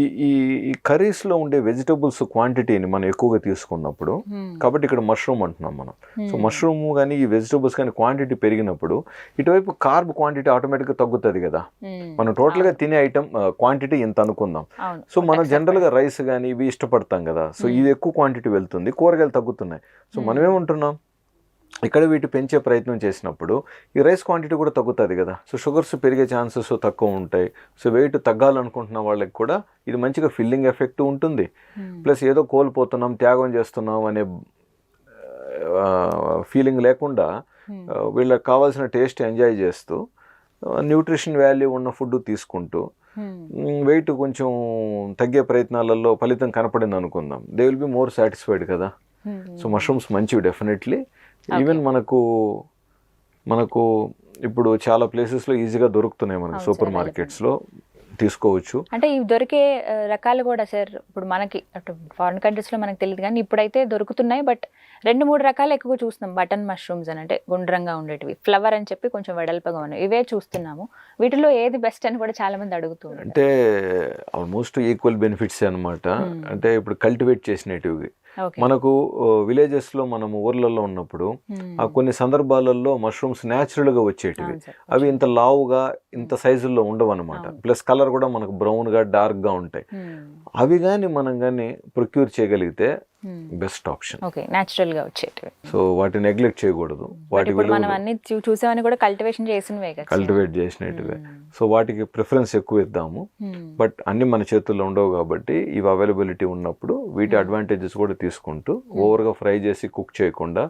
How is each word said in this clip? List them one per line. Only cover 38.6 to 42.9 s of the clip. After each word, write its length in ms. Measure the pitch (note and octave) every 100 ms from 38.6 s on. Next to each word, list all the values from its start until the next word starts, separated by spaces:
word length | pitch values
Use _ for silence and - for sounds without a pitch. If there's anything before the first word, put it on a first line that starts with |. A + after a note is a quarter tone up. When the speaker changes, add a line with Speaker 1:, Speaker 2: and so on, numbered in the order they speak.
| C#3 C3+ B2+
Speaker 1:
టేస్ట్ 360 | B2 B2+ -
ఎంజాయ్ 320 | A2+ A2+ A#2+
చేస్తూ, 540 | G#2 F#2 - - F2 A#3 _ _ _ _ _ -
ఆ, 120 | -
న్యూట్రిషన్ 560 | D3 D#3 D#3+ D#3+ E3 D3
వాల్యూ 340 | C#3 C3+ C3+
ఉన్న 200 | B2+ B2+
ఫుడ్ 340 | - B2+ B2+ B2+
తీసుకుంటూ, 640 | G#2 - F#2 E2 E2+ -